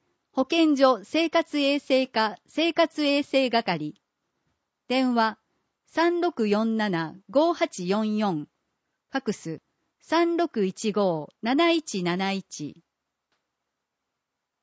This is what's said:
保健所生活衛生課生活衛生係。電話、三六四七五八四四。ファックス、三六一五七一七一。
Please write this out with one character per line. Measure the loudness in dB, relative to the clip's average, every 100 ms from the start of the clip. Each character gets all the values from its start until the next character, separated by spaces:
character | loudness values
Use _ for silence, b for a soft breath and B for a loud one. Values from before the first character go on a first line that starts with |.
| _ _ _
保 | -4 0
健 | 2 4 4
所 | 4 2
生 | -2 -2 0
活 | 0 -2 -2
衛 | 0 0
生 | 0 0 0
課 | -2 -2 -4 _
生 | -2 0
活 | 2 0 0
衛 | 0 0
生 | 0 0 0
係。 | 0 -2 -4 -6 -14 _ _ _ _ _ _ _ _ -4
電 | 0 0
話、 | 2 0 -4 _ _ _ _ _
三 | 0 2 2
六 | -2 0 0
四 | 0 0 -2
七 | -2 -2 -4 -10 -2
五 | 0 2
八 | 0 -4 -4 -2
四 | -2 0 -2
四。 | -2 -4
フ | -8 _ _ _ _ _ _
ァ | -6
ッ |
ク | -6
ス、 | -8 -10 -14 _ _ _ _
三 | -4 0 0 0
六 | -2 -2
一 | -2 -2 -4
五 | 0 0 -2 -6 _
七 | -2 2 2
一 | 2 -2 -4
七 | -2 -2 -2
一。 | -4 -8 -12 -14 -14 _ _ _ _ _ _ _ _ _ _ _ _ _ _ _ _ _ _